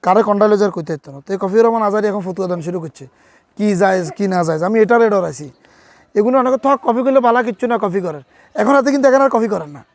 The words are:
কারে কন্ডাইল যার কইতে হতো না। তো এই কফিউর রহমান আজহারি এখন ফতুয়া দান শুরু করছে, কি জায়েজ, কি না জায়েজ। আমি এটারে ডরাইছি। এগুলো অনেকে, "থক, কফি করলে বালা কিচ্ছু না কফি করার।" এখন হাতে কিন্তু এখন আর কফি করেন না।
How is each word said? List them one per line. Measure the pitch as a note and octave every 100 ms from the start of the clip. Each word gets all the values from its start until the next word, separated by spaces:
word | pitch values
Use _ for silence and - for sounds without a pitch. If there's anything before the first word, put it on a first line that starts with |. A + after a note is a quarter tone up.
কারে | F3+ G3
কন্ডাইল | G#3 G3+ G#3+ G#3
যার | G#3
কইতে | F3 D#3+
হতো | D#3 -
না। | C#3 -
তো |
এই | F#3+
কফিউর | G3 G#3+ A#3
রহমান | A3+
আজহারি | G#3+ G#3 G#3
এখন | G3+
ফতুয়া | F#3 F#3 F#3+
দান | F3
শুরু | D#3+ F3
করছে, | D#3+ - C3+ _ _ _ _ -
কি | G#3 F#3
জায়েজ, | G3 F#3+ E3
কি | - G3
না | F#3
জায়েজ। | E3 D#3
আমি | F3 A3
এটারে | G#3+ A#3 A3+
ডরাইছি। | G3+ E3+ C3+ C#3+ _ _ _ _ _ _
এগুলো | G#3 G#3+ C4
অনেকে, | B3+ C4
"থক, | C4+ C#4
কফি | - A#3
করলে | C4 C4
বালা | A#3+ A#3+
কিচ্ছু | A#3+ G3+ A#3+
না | A#3
কফি | G#3 F#3+
করার।" | F3 D3 - _ _
এখন | - G#3+ C#4
হাতে | C4
কিন্তু | C#4 C4+
এখন | C4
আর | C4+
কফি | B3 A3
করেন | G3 D3+
না। | C#3+ -